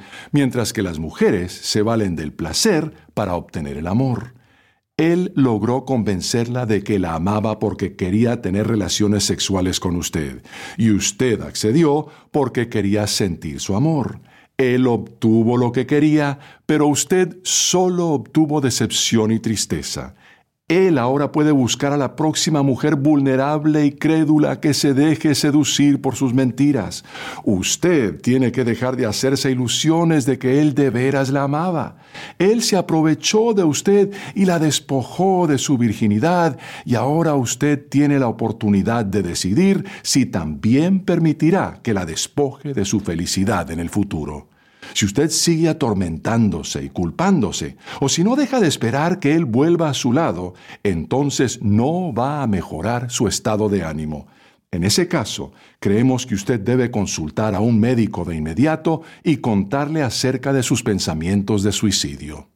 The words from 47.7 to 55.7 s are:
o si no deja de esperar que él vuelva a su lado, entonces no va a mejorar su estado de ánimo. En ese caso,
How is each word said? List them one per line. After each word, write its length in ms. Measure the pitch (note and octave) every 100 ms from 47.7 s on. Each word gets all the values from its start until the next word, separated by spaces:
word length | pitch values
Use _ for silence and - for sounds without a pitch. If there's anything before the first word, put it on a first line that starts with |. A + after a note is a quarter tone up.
| - - -
o 60 | C#3
si 160 | D3
no 120 | F#3+ C4
deja 240 | C#4 C4
de 80 | F3
esperar 520 | B2 A#2 C3+ E3 F3+
que 140 | C#3+
él 100 | D#3+
vuelva 460 | D#3 A2+ D#3 E3+ D#3+
a 60 | C3
su 180 | B2+
lado, 400 | B2+ C#3+ F2 F2+ - - -
entonces 760 | G2+ F2 D#2 B2 C#3+ - B2+ -
no 500 | G#2+ G#2 B2+ F3 F3+
va 300 | A#2 C3 D3
a 40 | C3
mejorar 640 | F#2+ D#2+ E2 G2 A#2+ B2
su 180 | - A2
estado 400 | - A#2+ G#2+ G#2+
de 160 | G2+
ánimo. 440 | E2 D2+ D#2 D2+ - _ _ _ -
En 140 | F2+
ese 240 | F#2 C#3+ F3+
caso, 460 | D#3+ G#2 - C2+ - _